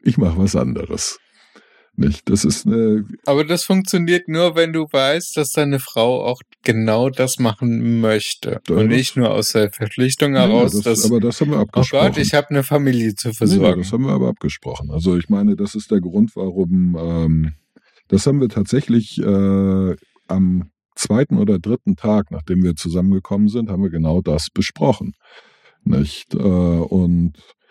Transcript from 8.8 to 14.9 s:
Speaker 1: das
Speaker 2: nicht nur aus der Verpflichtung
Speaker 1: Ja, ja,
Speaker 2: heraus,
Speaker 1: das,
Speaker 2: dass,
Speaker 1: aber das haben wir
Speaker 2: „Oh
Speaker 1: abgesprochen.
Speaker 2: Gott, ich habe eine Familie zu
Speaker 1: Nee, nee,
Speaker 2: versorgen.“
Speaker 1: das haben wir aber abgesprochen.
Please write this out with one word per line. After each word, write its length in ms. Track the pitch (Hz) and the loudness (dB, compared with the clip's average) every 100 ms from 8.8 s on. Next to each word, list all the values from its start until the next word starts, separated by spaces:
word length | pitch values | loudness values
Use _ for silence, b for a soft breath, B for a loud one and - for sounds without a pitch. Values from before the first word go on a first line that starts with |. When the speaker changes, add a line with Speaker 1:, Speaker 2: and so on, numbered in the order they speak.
| 110 | 2
Speaker 1:
das 80 | 123 | 2
Speaker 2:
nicht 180 | 131 131 | 0 0
nur 160 | 113 | 0
aus 220 | 104 107 | 0 0
der 180 | 110 104 | 0 0
Verpflichtung 600 | - 110 - 131 - 147 | -2 -8 -2 -2 0 0
Speaker 1:
Ja, 80 | 135 | 2
ja, 60 | - | 4
Speaker 2:
heraus, 240 | - - | 4 2
Speaker 1:
das, 100 | 147 | 0
Speaker 2:
dass, 220 | 117 110 110 | 0 0 2
Speaker 1:
aber 160 | 117 | 2
das 180 | 117 - | 0 0
haben 120 | 147 | -2
wir 80 | 147 | 0
Speaker 2:
„Oh 20 | |
Speaker 1:
abgesprochen. 460 | 104 - 131 135 185 | 0 0 2 2 2
Speaker 2:
Gott, 80 | 156 | 2
ich 160 | - | 0
habe 160 | 147 - | 0 0
eine 140 | 143 | -2
Familie 520 | 135 147 139 123 113 101 | 0 0 2 2 0 -2
zu 140 | 120 | -6
Speaker 1:
Nee, 20 | |
nee, 60 | 110 | 0
Speaker 2:
versorgen.“ 440 | 110 170 90 90 | 2 4 4 2
Speaker 1:
das 100 | 92 | -2
haben 100 | 117 135 | -2 0
wir 60 | |
aber 160 | 65 62 | 0 -2
abgesprochen. 640 | - 76 - 69 - 71 | -2 -6 -6 -10 -10 -8